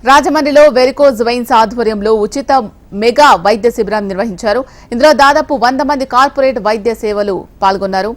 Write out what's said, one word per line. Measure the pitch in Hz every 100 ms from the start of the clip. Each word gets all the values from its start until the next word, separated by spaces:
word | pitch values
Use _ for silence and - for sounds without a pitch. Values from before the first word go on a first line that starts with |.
| 233
రాజమండ్రిలో | 269 269 294 294 285 302 240
వెరికోజ్ | 254 262 285 220 233
వెయిన్స్ | 247 233 247
ఆధ్వర్యంలో | 220 240 226 214 202 220
ఉచిత | 208 277 277 269 208 - _ 196
మెగా | 226 233 294 196 185
వైద్య | 220 233 233
శిబిరం | 202 214 202
నిర్వహించారు. | 185 226 180 226 220 262 - -
ఇందులో | 240 302
దాదాపు | 262 277 294 302 277
వంద | 233 262 277
మంది | 285 262
కార్పొరేట్ | 247 277 277 262 240 202
వైద్య | 220 214
సేవలు | 220 214 208 202 180 - -
పాల్గొన్నారు. | 196 196 196 190 202